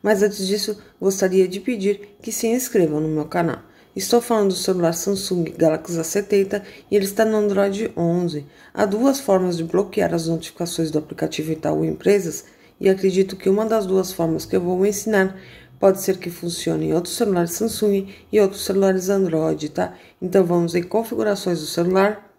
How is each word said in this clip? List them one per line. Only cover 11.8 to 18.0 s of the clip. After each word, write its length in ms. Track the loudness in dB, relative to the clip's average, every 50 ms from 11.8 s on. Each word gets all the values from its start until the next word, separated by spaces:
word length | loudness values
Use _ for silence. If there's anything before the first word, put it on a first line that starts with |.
| 0
Empresas 600 | -2 -4 -2 2 2 2 4 2 -2 -8 -8 -14 -18 _ _ _ _ _ _
e 80 | 2 2
acredito 480 | 2 4 2 0 2 2 0 0 -2
que 120 | -4 0 0
uma 160 | 2 2 2
das 220 | 0 0 0 0
duas 240 | 0 0 0 0 -2
formas 340 | -2 -2 -2 0 0 -2 -4
que 120 | -2 -2
eu 40 | 0
vou 240 | 0 0 0 2 2
ensinar 540 | 0 0 -2 -2 0 2 2 2 2 -2 -10 -18 -20 -20 -20 -20 -20 -8 2
pode 240 | 4 4 4 4
ser 140 | 0 -2 -4
que 140 | -2 -4 -12
funcione 560 | -10 -8 -8 -8 -6 -4 -4 -2 -2 -2 0
em 80 | 0 0
outros 200 | 0 -2 -2 -2
celulares 380 | -2 0 2 2 2 0 0
Samsung 560 | -2 -2 -2 -2 -2 0 0 2 2 0